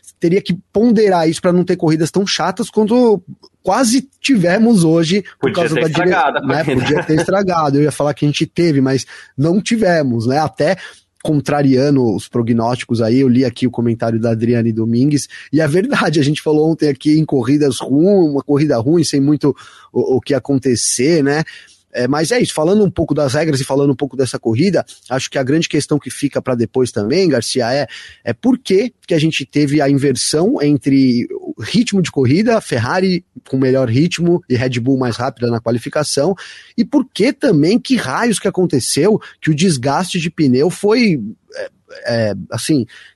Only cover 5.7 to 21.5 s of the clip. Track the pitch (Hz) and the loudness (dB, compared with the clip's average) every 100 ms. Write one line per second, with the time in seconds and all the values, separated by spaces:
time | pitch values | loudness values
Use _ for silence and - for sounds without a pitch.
5.7 | 151 160 151 180 185 139 135 135 143 151 | 0 0 0 2 2 0 -2 -2 -2 0
6.7 | 127 127 151 160 156 175 196 185 170 147 | 0 0 0 0 0 2 0 0 0 2
7.7 | 139 147 - 147 - 147 - 160 - 170 | 2 0 0 -2 0 -2 0 -4 0 2
8.7 | 139 131 131 - - - - 156 196 - | 2 2 0 -4 -18 -12 -2 0 0 0
9.7 | 226 185 170 135 117 117 143 151 - 151 | 0 2 2 0 0 0 0 -2 -2 -2
10.7 | 190 - - _ _ - 147 123 147 139 | -2 -8 -20 _ _ -2 -2 0 0 2
11.7 | 127 147 135 117 95 - 120 117 117 117 | 4 2 2 2 -2 -4 -4 0 0 0
12.7 | 127 - 117 110 127 131 120 127 - 123 | -4 -4 -2 2 2 4 2 0 -2 -4
13.7 | 123 120 117 113 113 117 113 117 117 113 | -2 -2 -2 -2 -2 -2 0 0 0 0
14.7 | 110 113 117 143 143 - - - 147 156 | -2 -2 0 2 0 -4 -16 -4 -2 0
15.7 | 175 262 226 185 156 139 151 160 151 160 | 0 0 -2 0 0 0 0 0 2 2
16.7 | 160 151 135 151 156 151 139 117 147 143 | 0 -2 0 0 2 2 -2 0 2 0
17.7 | 120 - 139 185 196 156 139 - 143 151 | -2 -2 2 4 4 2 0 0 0 2
18.7 | 117 123 170 139 143 139 151 143 - - | 0 2 0 0 0 0 2 0 -2 -10
19.7 | - - 117 - 127 - 131 - 139 135 | -20 -8 -4 0 -2 0 -4 0 -2 0
20.7 | 117 - - 143 170 139 151 - | -2 -2 -2 0 2 2 0 -4